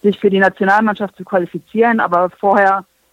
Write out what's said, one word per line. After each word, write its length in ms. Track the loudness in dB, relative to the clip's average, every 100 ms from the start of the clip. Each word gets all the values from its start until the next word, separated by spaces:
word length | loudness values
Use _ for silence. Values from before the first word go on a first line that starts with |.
sich 160 | 0 0
für 80 | 0
die 80 | 2
Nationalmannschaft 760 | 0 0 0 0 0 -4 -8 _
zu 80 |
qualifizieren. 760 | -4 -4 -4 -10 _ -2 0 0
Aber 300 | 0 0 -2
vorher, 540 | -2 0 2 2 0 -6 _ _